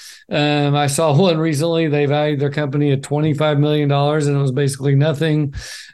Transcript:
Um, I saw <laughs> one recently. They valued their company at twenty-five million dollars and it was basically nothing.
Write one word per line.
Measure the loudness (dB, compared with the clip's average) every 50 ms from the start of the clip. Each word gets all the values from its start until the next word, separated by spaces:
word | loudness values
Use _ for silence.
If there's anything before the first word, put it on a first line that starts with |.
| -20 -20 -20 -20 -10 -4
Um, | -2 0 0 2 2 2 2 2 2
I | 2 0
saw | 0 0 0 2 2 4
<laughs> |
one | 4 4 4 2
recently. | 2 0 -2 -2 -2 -2 -2 0 0 0
They | 0 0 0 0
valued | 0 0 0 0 0 0 -2
their | -2 -2
company | -2 -4 -4 -2 -2 0 0 2
at | 0 0 -2
twenty-five | -4 -2 -2 0 0 0 0 0 0 2 2
million | 2 2 2 0 0 2
dollars | 2 2 2 0 0 0 0
and | 0 0
it | 0
was | 0 -2 0
basically | 0 -2 -2 -2 -2 -2 0 2
nothing. | 2 2 2 0 0 0 0 0 0 -2 -4 -6 -10 -12 -14 -16 -18 -18 -16